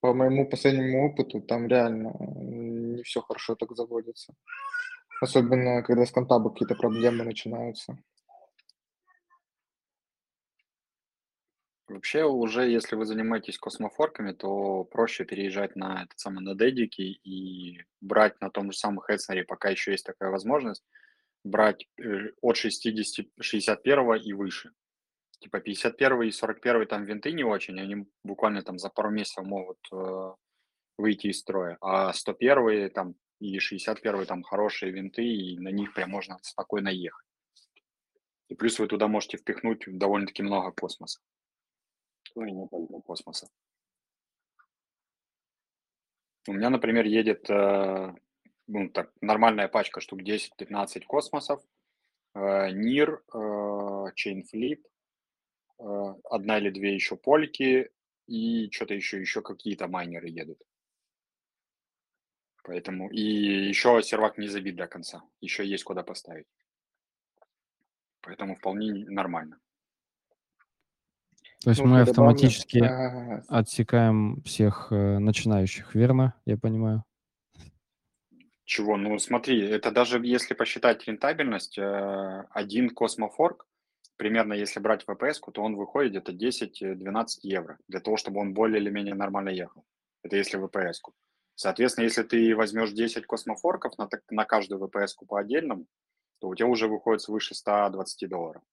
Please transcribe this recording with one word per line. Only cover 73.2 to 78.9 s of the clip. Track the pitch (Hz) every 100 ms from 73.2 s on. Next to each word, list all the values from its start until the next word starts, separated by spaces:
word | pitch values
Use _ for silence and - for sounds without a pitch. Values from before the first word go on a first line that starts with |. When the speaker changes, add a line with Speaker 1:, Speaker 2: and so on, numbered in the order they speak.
| 120 107 -
Speaker 3:
отсекаем | 117 110 - 110 120 113 107 107 143
всех, | - - 107 - -
э, | 104 101 101
начинающих, | 107 107 110 104 95 - - 110
верно? | 123 131 131 - -
Я | 110
понимаю. | 113 110 110 110 - _ _ _ _ - - _ _ _ _ _ _ _ _ _ -
Speaker 2:
Чего? | - 107